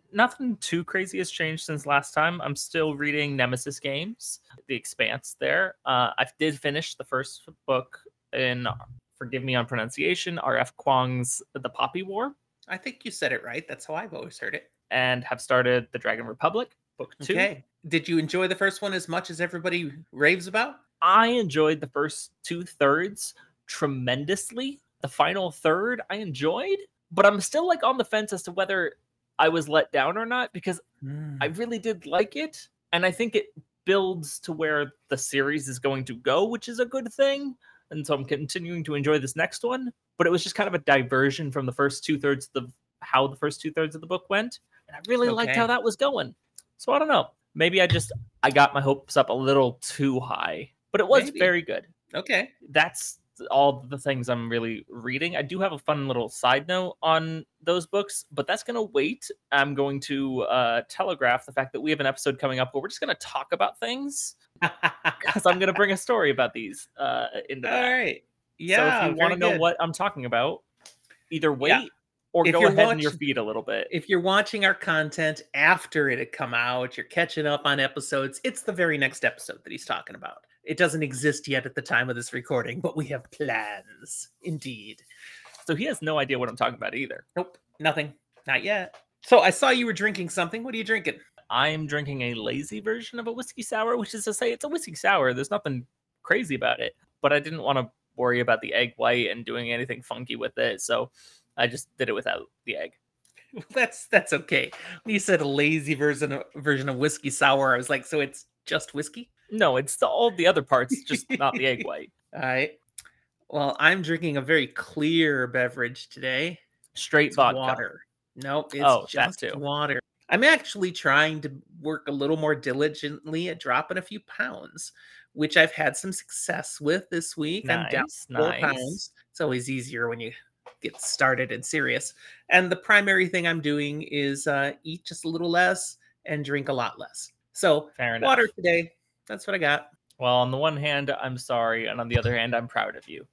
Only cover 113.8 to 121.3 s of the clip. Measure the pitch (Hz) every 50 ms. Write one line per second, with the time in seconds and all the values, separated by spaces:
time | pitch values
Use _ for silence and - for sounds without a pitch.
113.8 | 151 160 185 190 165 151 165 151 170 160 143 139 127 139 160 156 131 117 - -
114.8 | - - - 156 147 156 165 165 160 151 143 131 127 123 123 127 123 120 - 131
115.8 | 120 117 131 - - - - 131 131 127 127 131 156 175 175 - _ _ _ _
116.8 | _ - - - - - 156 151 151 - - 143 131 117 123 131 131 131 131 123
117.8 | 113 - - - - _ _ _ _ _ - - 135 139 139 151 147 147 - 143
118.8 | 143 139 123 104 95 - - 131 123 185 185 - - 107 - 139 143 143 143 147
119.8 | 147 143 135 123 - _ _ _ _ - - 208 254 302 320 269 - - - 202
120.8 | 185 185 165 - - 147 135 147 156 156